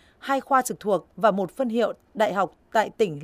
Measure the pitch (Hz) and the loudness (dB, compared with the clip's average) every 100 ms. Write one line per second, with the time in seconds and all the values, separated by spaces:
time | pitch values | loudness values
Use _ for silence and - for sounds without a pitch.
0 | _ _ - 269 - 262 254 - 208 180 | _ _ -4 -4 2 0 0 -6 -2 -2
1 | - - 214 190 185 - 254 226 214 - | -2 0 2 2 -4 -4 -2 0 -2 -4
2 | _ - 214 190 180 _ _ 220 202 - | _ -2 0 0 -4 _ _ -2 -2 0
3 | 208 143 | -2 -2